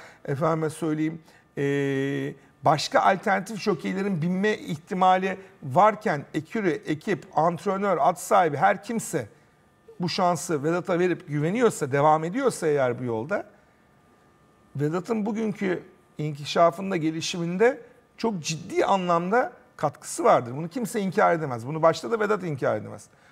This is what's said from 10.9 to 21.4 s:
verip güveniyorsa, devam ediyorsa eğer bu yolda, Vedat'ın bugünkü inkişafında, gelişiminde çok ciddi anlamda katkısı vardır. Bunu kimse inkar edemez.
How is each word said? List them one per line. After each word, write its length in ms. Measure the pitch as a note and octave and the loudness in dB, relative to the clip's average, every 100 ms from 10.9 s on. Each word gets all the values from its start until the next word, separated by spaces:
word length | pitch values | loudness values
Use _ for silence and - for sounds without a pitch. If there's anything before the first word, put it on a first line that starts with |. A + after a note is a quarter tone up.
| E3+ | 0
verip 300 | F3+ D#3+ - | 0 -2 -4
güveniyorsa, 640 | D3 D#3 A3 A3+ - C#3 | -2 0 2 2 0 0
devam 320 | C#3+ D3+ D#3 | 4 4 4
ediyorsa 420 | E3 A3+ C4 - E3 | 0 -2 -2 0 0
eğer 320 | C#3+ B2+ A#2+ | 2 2 0
bu 60 | |
yolda, 420 | B2 A2+ A2 G3+ - _ _ _ _ _ _ _ _ _ _ _ _ C3+ | -2 -4 -2 -6 -6 _ _ _ _ _ _ _ _ _ _ _ _ -4
Vedat'ın 500 | D3 F3 F3+ A3+ G#3 | -2 -2 -2 -2 -2
bugünkü 560 | G#3+ A3 - F#3+ E3+ - _ _ - | -2 -4 -2 -2 -2 -6 _ _ -8
inkişafında, 800 | D3+ D3 C#3+ F#3+ E3+ E3+ F#3+ F#3 | -6 -6 -2 4 4 4 -4 -2
gelişiminde 840 | D#3 D#3+ D#3 F3+ E3+ F#3 A#3 C#4 - _ _ - | -2 -2 -4 -4 -4 2 2 2 -8 _ _ -6
çok 260 | A3+ F#3+ | -4 -2
ciddi 420 | D3 D#3 E3 F4 | -6 -8 -4 0
anlamda 680 | - G3 F3+ E3+ F3+ A#3+ F4+ - _ - | 2 2 2 0 2 0 0 -6 _ -4
katkısı 480 | D3 - - - | -4 -4 -10 0
vardır. 280 | B3 D#3 A#2+ C3 | 4 4 2 -6
Bunu 120 | E3 | -8
kimse 320 | - A3+ A3 | -6 -4 -2
inkar 340 | F#3+ G3+ F#3 | -2 2 2
edemez. 320 | E3+ | 2